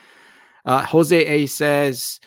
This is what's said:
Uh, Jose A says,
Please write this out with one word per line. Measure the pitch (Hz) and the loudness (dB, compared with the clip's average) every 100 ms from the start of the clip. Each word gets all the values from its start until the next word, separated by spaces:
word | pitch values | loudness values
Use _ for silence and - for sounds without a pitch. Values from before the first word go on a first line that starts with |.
| _ _ _ _ _ _ | _ _ _ _ _ _
Uh, | - 131 - | -4 -2 2
Jose | 160 151 170 156 | 2 4 2 2
A | 151 139 | 0 -2
says, | - 147 143 143 123 - - | -2 -2 0 0 -4 -10 -12